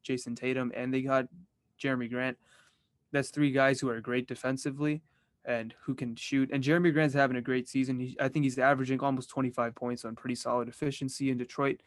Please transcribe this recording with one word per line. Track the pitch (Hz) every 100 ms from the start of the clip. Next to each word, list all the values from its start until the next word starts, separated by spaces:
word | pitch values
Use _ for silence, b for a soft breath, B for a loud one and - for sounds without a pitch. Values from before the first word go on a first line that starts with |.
Jason | - 127 120 117
Tatum, | 127 131 123 117
and | 127
they | 131
got | 131 135 131 - - _ _ -
Jeremy | 139 127 120
Grant. | 123 131 127 b b b b b _ _
That's | 143 135
three | 147 143
guys | 135 135 131
who | 131
are | 113
great | 113 123 123
defensively | 123 127 131 147 139 151 151 _ _ _ _ -
and | 120 113 -
who | - 131
can | 123 117
shoot. | - 139 135
And | 139
Jeremy | 131 170 175
Grant's | 151 151 139
having | 135 127
a |
great | 120 127 123
season. | 135 131 127
He, | 127 -
I | 135
think | 151
he's | 139 127
averaging | 135 135 131 131
almost | 139 131 127
twenty-five | - 131 120 117
points | 117 123 120 113
on | 117
pretty | 127 123
solid | 123 123 117
efficiency | - 147 139 135 - 135
in | 123
Detroit. | 123 - 139 -